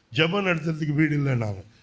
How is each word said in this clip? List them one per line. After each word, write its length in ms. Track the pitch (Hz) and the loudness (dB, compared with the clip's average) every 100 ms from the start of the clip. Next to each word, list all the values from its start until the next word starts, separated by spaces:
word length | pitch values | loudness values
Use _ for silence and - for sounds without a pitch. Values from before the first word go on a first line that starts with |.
| _ | _
ஜெபம் 340 | 113 165 202 190 | 0 2 2 0
நடத்துறதுக்கு 460 | 170 156 156 151 | 0 -2 -4 -2
வீடு 260 | 147 156 147 | 2 2 2
இல்லைன்னாங்க." 460 | 139 123 110 95 - _ | 0 0 -2 -6 -10 _